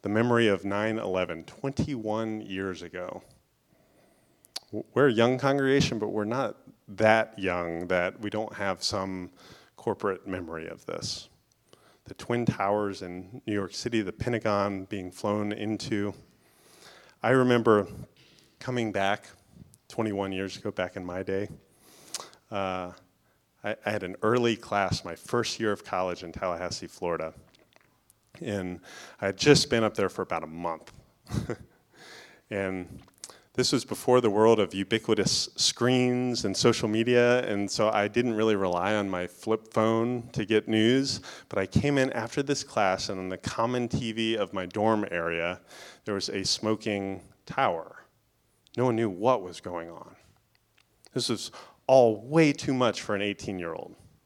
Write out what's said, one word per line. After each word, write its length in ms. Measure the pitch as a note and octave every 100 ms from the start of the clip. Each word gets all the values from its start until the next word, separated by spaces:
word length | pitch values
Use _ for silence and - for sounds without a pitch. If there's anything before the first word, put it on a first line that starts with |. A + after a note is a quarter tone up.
The 60 | G2+
memory 400 | G#2 A#2+ A#2 A2+
of 160 | F#2+
nine 340 | G2 G2+ A2 A2
eleven, 460 | G2 F#2 F2 E2
twenty-one 960 | C#2+ - C#3 - D#3 B2+ G#2+ A2 A2+ G#2+
years 420 | G2 F#2+ F#2+ E2+
ago. 400 | F2 F2+ F2+ - - _ _ _ _ _ _ _ _ _ _ _ _ - _
W-, 140 | G#2+ -
we're 160 | - C#3
a 40 |
young 240 | A2 A#2 B2+
congregation, 600 | C#3 C#3 C3+ C#3 - A2+
but 80 | G#2
we're 160 | G#2+
not 320 | G#2 B2 A2+ - - _ -
that 500 | F#2+ A2 A2+ A2 -
young 500 | F#2+ F2+ E2+ E2 F2
that 340 | F2+ F2+ -
we 80 | G#2
don't 240 | G#2+ A2
have 280 | - G2 F#2
some 480 | - G#2 F#2+ F#2 F2 - - - _ -
corporate 500 | - G2 G#2 F#2 -
memory 440 | F2+ E2 E2 E2
of 160 | E2 -
this. 420 | - - - - _ _ _ _ - _ _ -
The 80 |
Twin 320 | - - A#2+ A#2
Towers 560 | - G2 G#2 G#2 F#2+
in 400 | F2+ F2+ F#2 A#2+ -
New 80 |
York 200 | G#2 F#2+
City, 280 | - - A#2
the 120 | F#2+
Pentagon 720 | - B2 A#2 G#2+ G2+ G2+ G2 F#2+
being 260 | G2+ F#2
flown 400 | - G#2 G#2 G#2
into. 640 | G#2 G#2 G#2+ - G#2+ G2+ - - _ _ _ _ - - - - _
I 100 | A#2
remember 540 | C3 B2+ A#2+ A2+ G#2+ F#2 - - _ _ - _ _
coming 340 | - B2 A2
back 340 | G2 G2 G#2 - - _ - - _ _
twenty-one 440 | - A2 G2+ G2
years 240 | F#2+ F#2+ -
ago, 140 | G#2+
back 240 | - F2+ G2
in 100 | F2+
my 180 | F2+
day. 260 | F#2+ F#2+ G#2 - _ _ _ - - - - - _
Uh, 400 | G#2 F#3+ F#2 F2+ - _ _ _ _ _ _
I, 120 | G#2 A2 G#2+
I 40 |
had 120 | G#2+
an 120 | F#2 F#2
early 340 | G#2+ B2 A#2+ G#2+
class 480 | - G2+ F#2+ -
my 120 | - E2+
first 440 | - A#2+ A#2 -
year 120 | A2
of 120 | G2
college 400 | - F#2 F#2 F2
in 80 | E2+
Tallahassee, 560 | - F#2 F2 F2+ - E2+
Florida. 460 | - F2 E2 D#2+ - _ _ _ _ _ _ _ _ _ -
And 400 | C3+ G2+ F#2 F2 - - - -
I 60 | G2
had 120 | -
just 320 | D3 C3+ -
been 140 | A#2
up 120 | G#2+ G#2+
there 120 | F#2+
for 140 | -
about 220 | F#2 E2+
a 40 | D#2+
month. 460 | E2 F2 D#2+ - - _ _ -
<laughs> 280 | - - A2+ - _ _ _ - - - - _
And 520 | G#2 F#2+ F#2+ F2 - - _ - - _
this 180 | - B2+
was 120 | C3 -
before 360 | G2+ - B2
the 80 | A#2
world 300 | G2+ A2 A2
of 140 | F#2
ubiquitous 760 | F#2 G2 A#2 - G#2 F2+ - - -
screens 880 | - - B2 B2+ B2 B2 B2+ A#2 G2+
and 100 | F#2+
social 320 | B2+ A2+ A2
media, 580 | A2 A#2 B2 A#2+ B2 B2
and 240 | G2+ G2+
so 200 | - G#2+
I 180 | A2 G#2
didn't 280 | A2 B2 G#2+
really 200 | A2 G#2
rely 400 | F#2+ F2 F#2+ G#2+
on 140 | G2+
my 180 | F2+ F2+
flip 460 | - - A2 -
phone 560 | - A2 A2+ A#2 B2 A#2
to 140 | - G#2
get 220 | A2 A2+
news, 520 | A2 A2 C3 C3+ - - - -
but 100 | G2+
I 60 | F#2+
came 320 | - C#3+ C#3
in 140 | C3
after 280 | A#2 A2 -
this 220 | C#3 C#3
class, 460 | - - G2 F#2+ -
and 100 | F#2+
on 100 | F#2
the 80 | F#2
common 500 | - - A#2 B2 A#2
T 240 | - A#2
V 260 | A2 A2+ A2
of 160 | F#2+
my 120 | G2 F2+
dorm 400 | G#2 G#2+ A2 G#2
area, 480 | E2+ E2+ E2 E2+ F2+ - - - - -
there 100 | G2
was 140 | -
a 140 | G2
smoking 800 | F#2 - G#2+ A2 A2+ G2+ G2 F#2+ - _ -
tower. 600 | - B2+ E2+ E2 - - _ _ _ _ _ _ -
No 80 | B2+
one 100 | A2+
knew 140 | A2+
what 320 | F2+ A2+ B2
was 180 | F2+ E2+
going 300 | - F2 E2+
on. 260 | E2+ - - _ _ _ _ _ _ _ _ -
This 160 | C3 A#2
was 220 | A2 - - - _ -
all 360 | C3 A#2+ G#2
way 320 | A#2+ D#3+ D#3
too 200 | C#3 -
much 280 | C3 B2 G2+
for 140 | - G2+
an 60 |
eighteen-year-old. 760 | G2+ G2 - F#2+ E2+ D#2+ - - - _